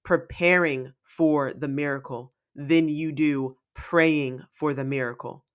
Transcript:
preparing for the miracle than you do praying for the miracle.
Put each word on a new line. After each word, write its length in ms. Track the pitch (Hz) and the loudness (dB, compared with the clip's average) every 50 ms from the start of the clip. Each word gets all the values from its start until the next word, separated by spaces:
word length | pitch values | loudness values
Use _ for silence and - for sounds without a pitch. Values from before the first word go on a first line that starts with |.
| - | -2
preparing 880 | - 180 160 - - - - 175 175 180 180 175 156 135 131 127 135 - _ | 0 0 0 0 -4 -4 0 2 4 4 4 4 2 0 -4 -6 -10 -14 _
for 500 | _ - - - 160 156 151 147 139 131 - | _ -14 -2 2 2 4 4 2 0 -2 -4
the 140 | - 151 139 | -6 -6 -6
miracle 680 | 139 143 147 143 139 139 135 - 131 117 127 127 _ _ _ _ _ | -4 -4 -4 -4 -4 -6 -8 -10 -12 -12 -12 -16 _ _ _ _ _
than 340 | - 143 139 165 165 165 156 | -10 0 2 4 4 4 2
you 220 | 151 151 160 156 | 0 -2 -4 -4
do 460 | 147 135 156 151 143 135 131 127 127 _ _ _ _ | 0 0 2 2 2 0 -2 -4 -6 _ _ _ _
praying 680 | - - - 170 170 160 160 156 147 139 127 127 123 - - | -18 -8 0 2 4 4 4 4 2 0 -4 -6 -10 -14 -20
for 220 | _ _ 156 151 139 | _ _ -4 -4 -2
the 100 | 135 135 | -2 -4
miracle. 600 | 135 139 135 127 120 120 - - - - 143 _ _ _ | -4 -2 -4 -4 -4 -6 -10 -12 -14 -14 -16 _ _ _